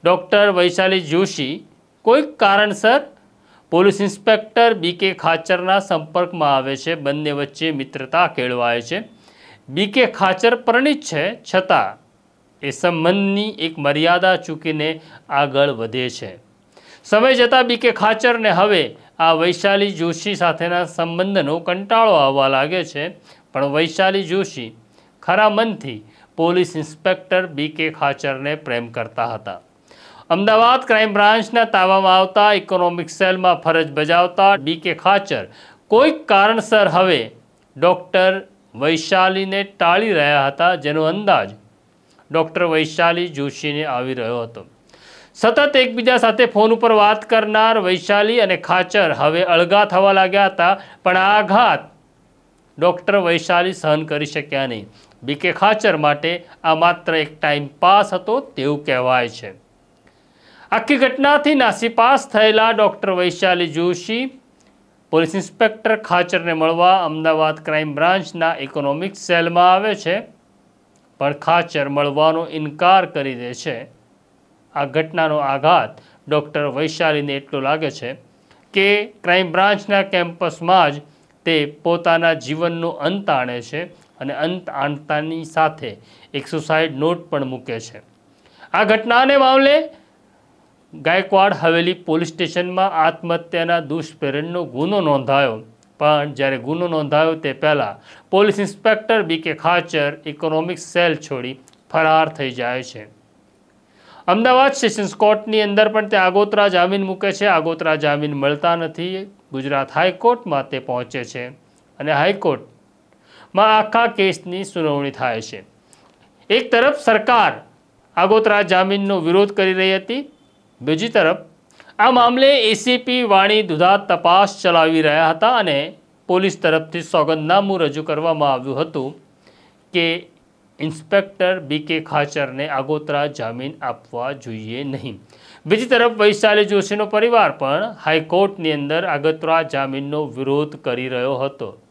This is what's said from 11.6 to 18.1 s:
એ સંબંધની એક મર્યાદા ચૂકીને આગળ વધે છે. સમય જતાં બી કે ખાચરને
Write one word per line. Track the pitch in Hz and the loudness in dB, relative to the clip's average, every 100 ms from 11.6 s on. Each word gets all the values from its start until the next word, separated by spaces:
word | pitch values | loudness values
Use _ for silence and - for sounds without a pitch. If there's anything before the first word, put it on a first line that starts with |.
| 190 165 98 107 _ _ _ _ _ _ | 2 0 0 -8 _ _ _ _ _ _
એ | 139 | -12
સંબંધની | 139 175 170 165 196 196 196 214 | -4 -2 0 0 0 0 -2 -4
એક | - 160 160 | -6 -8 -4
મર્યાદા | 143 147 165 175 185 180 | -2 0 2 2 2 0
ચૂકીને | 175 156 160 156 151 160 - - _ | -4 -10 -6 -4 -4 -6 -14 -20 _
આગળ | 143 143 135 143 | -2 0 0 0
વધે | 117 113 123 127 | 0 -6 -6 -6
છે. | - 104 92 _ _ _ _ _ - | -8 -16 -18 _ _ _ _ _ -20
સમય | - 214 254 | -2 2 2
જતાં | 254 240 254 | 4 4 4
બી | 247 233 | 2 0
કે | 240 | 0
ખાચરને | 226 208 | 2 0